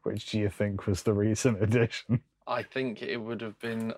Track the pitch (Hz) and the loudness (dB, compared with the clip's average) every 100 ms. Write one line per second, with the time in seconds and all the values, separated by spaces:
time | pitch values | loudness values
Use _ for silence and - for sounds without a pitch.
0 | 101 104 - 107 104 - 104 95 - 92 | -4 -6 -4 0 0 0 -2 0 -2 0
1 | - 101 104 110 135 107 107 120 117 - | 2 2 2 4 2 4 4 4 4 0
2 | - 110 _ _ - 123 104 131 131 104 | 0 -2 _ _ -6 -4 -4 -4 -4 -4
3 | 123 120 110 113 113 - 117 113 113 | -6 -4 -4 -6 -6 -6 -6 -2 -4